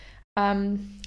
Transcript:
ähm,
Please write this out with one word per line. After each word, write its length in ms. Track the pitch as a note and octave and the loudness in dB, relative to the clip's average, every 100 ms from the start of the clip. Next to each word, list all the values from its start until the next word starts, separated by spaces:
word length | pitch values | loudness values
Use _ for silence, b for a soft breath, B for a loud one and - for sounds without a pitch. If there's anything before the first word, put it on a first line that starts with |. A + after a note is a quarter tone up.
| B B - - | B B -6 2
ähm, 600 | G3+ G3+ G3+ G3+ G3+ - | 2 4 2 -2 -4 -12